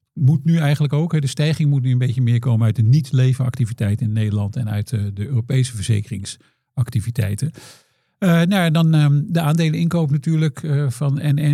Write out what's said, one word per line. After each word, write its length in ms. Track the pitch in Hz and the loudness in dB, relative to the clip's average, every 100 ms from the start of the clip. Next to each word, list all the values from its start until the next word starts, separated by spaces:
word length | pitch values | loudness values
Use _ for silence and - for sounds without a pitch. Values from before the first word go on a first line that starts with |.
| _ | _
moet 300 | - 131 160 | -2 0 2
nu 140 | 160 165 | 2 0
eigenlijk 360 | 143 147 147 | 2 0 0
ook, 180 | 147 165 | 0 0
hè, 80 | 156 | -2
de 80 | 139 | -2
stijging 420 | - 151 156 147 | -2 -2 0 0
moet 120 | 139 | 0
nu 100 | 127 | 0
een 60 | 123 | 0
beetje 240 | 123 120 | 0 0
meer 180 | 120 120 | 0 0
komen 260 | 123 113 113 | 0 2 2
uit 100 | 107 | 2
de 60 | |
niet-levenactiviteiten 1200 | 110 147 135 131 127 127 123 - 110 117 101 104 110 | 4 2 2 2 2 2 -2 -2 -4 -2 -2 -2 -2
in 60 | |
Nederland 420 | 110 107 104 101 123 | -2 -2 -2 -4 -4
en 140 | 110 | -4
uit, 220 | 104 101 | -4 -4
eh, 100 | 110 101 | -4 -4
de 140 | 98 104 | -6 -4
Europese 480 | 127 120 131 127 110 | -4 0 0 -2 -4
verzekeringsactiviteiten. 1800 | 92 107 101 98 98 - _ _ _ - 120 104 120 117 98 104 151 - - - _ _ _ - | -2 -2 -2 -10 -10 -16 _ _ _ -6 -2 -2 -2 -4 -2 -2 -6 -8 -20 -20 _ _ _ -2
Eh, 120 | 190 | 2
nou 200 | 170 170 | 4 4
ja, 200 | 196 170 | 2 2
dan, 240 | 160 160 | 4 4
ehm, 280 | 156 147 143 - | 4 4 2 0
de 140 | 160 | 0
aandeleninkoop 720 | 147 165 160 165 170 170 151 | 0 2 2 0 0 0 0
natuurlijk, 520 | 147 165 160 156 - | 0 0 0 0 -4
eh, 260 | 160 143 143 | -2 -2 -2
van 300 | 120 143 139 | -2 -2 0
N 180 | 147 143 147 | 0 0 2